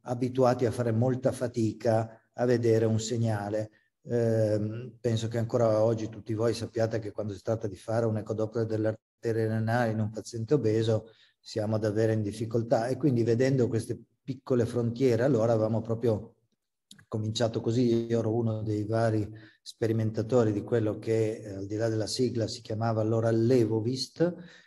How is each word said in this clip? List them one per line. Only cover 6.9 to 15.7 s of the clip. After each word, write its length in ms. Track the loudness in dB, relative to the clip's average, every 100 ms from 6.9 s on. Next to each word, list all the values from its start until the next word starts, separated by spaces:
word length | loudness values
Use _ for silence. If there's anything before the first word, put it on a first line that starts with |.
| -2
che 140 | -6
quando 220 | -6 -8
si 100 | -6
tratta 240 | -4 -4 -4
di 80 | -8
fare 320 | -4 -2 0
un 100 | -2
ecodoppler 480 | -4 -4 -4 -2 -2
delle 220 | 0 -2
arterie 600 | -4 _ _ -4 0 0
renali 440 | 0 0 2 2
in 80 | 0
un 100 | -2
paziente 460 | -4 -8 -8 0 2
obeso 560 | 4 2 2 0 -2 -16 _ _
siamo 380 | -10 -4 -2 0
davvero 340 | 0 2 2
in 120 | 2
difficoltà, 640 | -2 -4 -4 -2 0 0 0
e 100 | 0
quindi 260 | 0 2
vedendo 440 | 2 2 2 2 2
queste 320 | 0 -4 -8 -12 _
piccole 420 | -12 -10 0 0 2
frontiere 580 | 0 -2 0 2 2
allora 300 | 2 2 2
avevamo 280 | 2 2